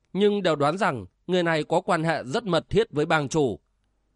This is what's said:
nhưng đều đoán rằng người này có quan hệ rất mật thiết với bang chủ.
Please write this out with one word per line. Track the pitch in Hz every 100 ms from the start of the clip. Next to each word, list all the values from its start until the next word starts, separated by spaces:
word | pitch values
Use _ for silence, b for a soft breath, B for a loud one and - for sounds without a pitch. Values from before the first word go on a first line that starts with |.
| _
nhưng | 185 208 202
đều | 175 147
đoán | 143 190
rằng | 190 123 92 _ -
người | 180
này | 170 156
có | 151 170
quan | 202 165
hệ | 160 143
rất | 117 214
mật | 220 165 -
thiết | 185 226
với | 143 160
bang | 160 139
chủ. | 160 131 92 _ _ _ _ _